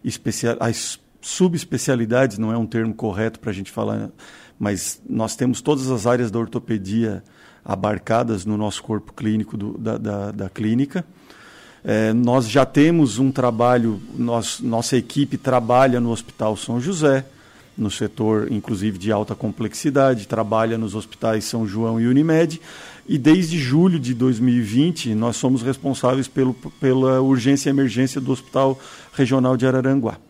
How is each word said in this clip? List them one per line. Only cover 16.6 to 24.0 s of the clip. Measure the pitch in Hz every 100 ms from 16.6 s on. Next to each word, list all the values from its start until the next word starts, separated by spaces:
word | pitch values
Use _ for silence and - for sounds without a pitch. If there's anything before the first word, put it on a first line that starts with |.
| - 120
José, | 139 180 151 135 131 - - - -
no | - 107
setor, | - 107 - 110 107 107
inclusive, | 107 - 104 107 92
de | 101
alta | 104 107
complexidade, | 104 113 - 107 - 147 139 135 120 98
trabalha | 110 110 110 113 113
nos | 110
hospitais | 107 - - 113 110
São | - 120 110
João | 107 113 113
e | 117
Unimed, | 135 160 160 165 160 - - - -
e | - 151
desde | 127 160 165 170
julho | 127 147 185
de | 170